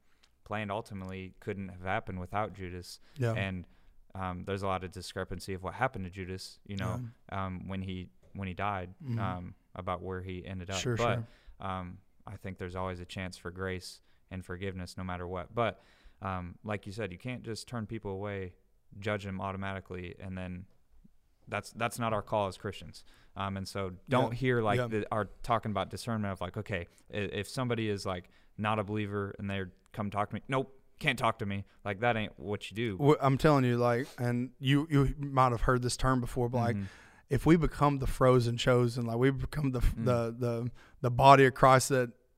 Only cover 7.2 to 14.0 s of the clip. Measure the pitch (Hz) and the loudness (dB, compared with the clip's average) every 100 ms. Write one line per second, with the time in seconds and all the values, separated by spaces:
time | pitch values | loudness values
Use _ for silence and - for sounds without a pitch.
7.2 | - 98 95 90 92 95 95 92 90 - | -10 -6 -6 -6 -8 -8 -6 -8 -10 -16
8.2 | - 98 98 87 101 98 90 - 139 113 | -16 -8 -8 -4 -4 -4 -6 -10 -6 -4
9.2 | 95 90 90 - _ 92 90 90 92 92 | -2 -4 -8 -14 _ -10 -6 -4 -4 -8
10.2 | 92 90 - 95 87 95 123 113 117 117 | -8 -10 -8 -8 -6 -4 -2 0 0 0
11.2 | 113 - - - 95 92 90 95 - _ | -4 -14 -20 -10 -8 -6 -8 -14 -20 _
12.2 | - 98 98 92 92 92 92 90 87 98 | -16 -12 -12 -10 -8 -6 -6 -6 -10 -8
13.2 | 92 - 87 92 95 92 - - | -10 -10 -12 -6 -6 -6 -8 -16